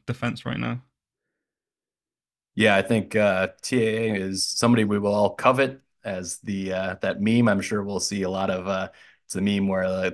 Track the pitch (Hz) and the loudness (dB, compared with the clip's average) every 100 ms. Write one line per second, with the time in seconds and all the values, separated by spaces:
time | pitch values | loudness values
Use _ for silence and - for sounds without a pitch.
0 | - 127 120 - 127 123 117 123 - _ | -8 -6 -4 -6 -6 -6 -4 -6 -10 _
1 | _ _ _ _ _ _ _ _ _ _ | _ _ _ _ _ _ _ _ _ _
2 | _ _ _ _ _ - 107 98 92 113 | _ _ _ _ _ 2 4 4 4 0
3 | 92 107 104 92 95 - - 127 110 110 | 0 2 2 2 0 -4 -2 0 0 0
4 | 113 98 95 95 - - 120 120 104 101 | -2 -2 -4 -4 -4 0 4 4 4 0
5 | 101 104 101 - 127 127 135 - _ _ | 0 2 2 2 2 4 0 -2 _ _
6 | 113 92 90 - - 98 95 92 95 92 | -10 -8 -8 -10 -6 -6 -4 -4 -4 -4
7 | 95 98 104 117 120 98 - 107 101 98 | -6 -2 2 4 4 2 0 -4 -4 -4
8 | - 101 92 95 98 92 92 95 92 - | -4 -4 -4 -2 -2 -4 -2 -4 -6 -12
9 | - _ - - 101 101 98 95 92 92 | -20 _ -10 -2 0 0 0 0 -2 -2
10 | 95 | -4